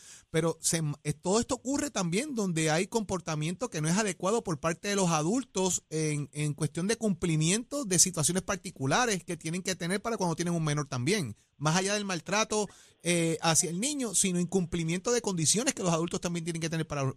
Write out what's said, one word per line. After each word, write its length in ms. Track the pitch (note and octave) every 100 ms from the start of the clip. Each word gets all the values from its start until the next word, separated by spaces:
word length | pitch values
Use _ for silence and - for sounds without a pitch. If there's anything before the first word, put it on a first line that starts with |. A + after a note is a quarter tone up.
| - - _
pero 260 | D#3+ D#3+ -
se, 180 | - E3 D3+ C#3
eh, 80 | D3
todo 260 | - F3+ G#3+
esto 160 | A#3
ocurre 360 | B3+ A#3+ C#4+ C#4+
también 440 | A3 F3 F#3 D#4
donde 360 | A#3 G3 D#3+ D#3
hay 160 | D#3 G3
comportamiento 800 | A3+ G3 F#3+ E3+ D#3 D#3 F#3 B3
que 120 | E3
no 80 | D#3
es 100 | F#3
adecuado 440 | G#3+ E3+ F3+ A3+
por 160 | G3+ D#3
parte 300 | E3 E3+ G3+
de 80 | G3
los 140 | F3+
adultos 720 | D#3+ D#3 B3+ - F#3+ F#3 - -
en, 380 | D#3 D#3 D3 C#3+
en 220 | D3 D3+
cuestión 340 | D3 D3+ - F#3+
de 80 | A3+
cumplimiento 880 | A3 F3 F3+ D#3 D#3+ G#3+ B3+ C#4+
de 140 | A3+ F3
situaciones 440 | F#3 E3+ D3 F3+
particulares 800 | - G3 F#3+ - C3+ F#3 B3 F#3+
que 120 | - E3+
tienen 260 | D#3+ F3
que 140 | F#3+ F3+
tener 240 | E3+ G#3
para 160 | A#3 A3+
cuando 180 | F3+
tienen 200 | D#3+ F3
un 100 | E3+
menor 240 | D#3 D3 C#3
también, 480 | B2+ B2+ G#3+ B2 - _ _
más 180 | D3 F3
allá 180 | F#3+
del 100 | G#3
maltrato, 640 | G3 F3 - G3+ G#3+ G#3+ G3+ - - _
eh, 360 | E3 F3 E3 D#3+
hacia 300 | E3 D#3+ D#3
el 100 | E3+
niño, 340 | C4 D4 A#3
sino 260 | F3 G3 F3+
incumplimiento 720 | F3+ F#3+ E3+ F3 E3 F3+ A#3+
de 80 | A#3+
condiciones 540 | G#3+ F3+ D3+ G3 C#4
que 100 | -
los 80 | F#3
adultos 280 | E3 E3+ F#3
también 240 | F3+ E3+
tienen 160 | E3+ E3
que 80 | D#3+
tener 180 | D#3+ D3+
para, 260 | D3 C3+